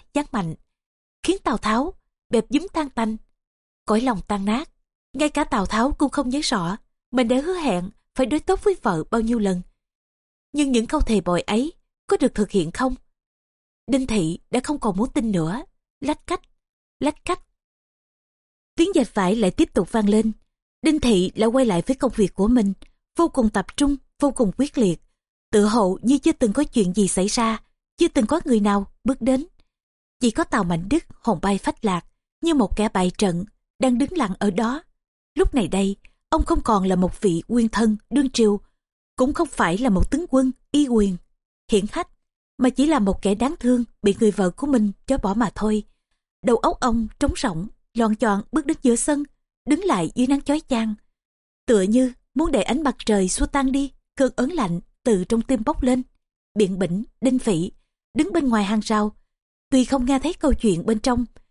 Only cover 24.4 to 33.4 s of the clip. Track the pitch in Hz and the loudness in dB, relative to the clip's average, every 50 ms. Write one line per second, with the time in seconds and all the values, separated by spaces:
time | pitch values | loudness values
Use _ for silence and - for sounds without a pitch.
24.4 | 214 196 - - 262 294 - 302 226 185 165 - _ _ _ _ _ _ _ _ | -2 -2 0 -2 -2 -2 0 0 0 0 0 -2 _ _ _ _ _ _ _ _
25.4 | _ - - 208 202 214 214 240 208 180 190 - - 226 285 277 - 330 311 - | _ -2 2 2 2 4 4 2 2 2 0 -2 0 0 0 2 2 0 0 2
26.4 | 262 214 202 277 302 - - 233 202 180 180 214 202 180 - 196 180 208 - - | 0 0 0 0 -2 0 0 0 0 0 2 0 0 0 2 -2 -2 -2 -2 -2
27.4 | 226 226 220 - - _ _ _ _ _ _ - 339 339 - 285 214 214 285 339 | -2 -2 -2 -6 -8 _ _ _ _ _ _ 0 0 2 2 0 0 2 0 -2
28.4 | - 311 240 214 202 208 202 202 196 - - _ - 226 269 - 220 262 262 262 | 0 2 2 2 2 2 0 0 -2 -6 -12 _ -4 -4 -4 -2 0 0 0 0
29.4 | 311 359 _ _ _ _ _ _ _ _ _ _ _ _ _ - - 233 214 - | -2 -6 _ _ _ _ _ _ _ _ _ _ _ _ _ -2 -2 -2 0 0
30.4 | 349 - - 247 196 175 175 165 175 196 269 330 - - - - - - 202 151 | -4 -2 0 -2 0 0 -2 -4 -2 -2 -2 -2 -2 -4 -18 -8 -4 -4 -2 -2
31.4 | - 190 202 190 - - 311 - - 214 180 170 - - _ _ _ _ _ - | 0 -2 -2 -2 -2 -4 -6 -2 -2 -2 -2 -2 -6 -10 _ _ _ _ _ -6
32.4 | - 330 330 285 214 185 - - 208 220 - 190 185 180 - - 214 190 165 170 | -2 0 2 2 2 0 0 0 -2 0 0 0 0 0 0 0 0 0 0 -2